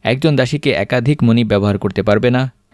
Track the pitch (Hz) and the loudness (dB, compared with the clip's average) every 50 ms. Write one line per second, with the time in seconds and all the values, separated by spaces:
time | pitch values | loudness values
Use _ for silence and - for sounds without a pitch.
0 | _ 107 123 131 151 160 147 131 127 123 - 147 - 143 123 82 101 - - 123 | _ -2 -2 0 0 0 2 2 0 0 -2 -2 -2 -2 -2 -2 -2 -2 -2 -2
1 | 117 135 147 147 - 117 113 120 120 107 104 101 98 101 101 98 - 101 92 - | 0 0 0 2 2 2 2 2 2 2 0 0 2 0 0 0 -2 -4 -4 -2
2 | 95 104 104 107 120 123 123 127 131 127 _ _ _ _ | 0 0 0 2 2 0 0 0 -2 -4 _ _ _ _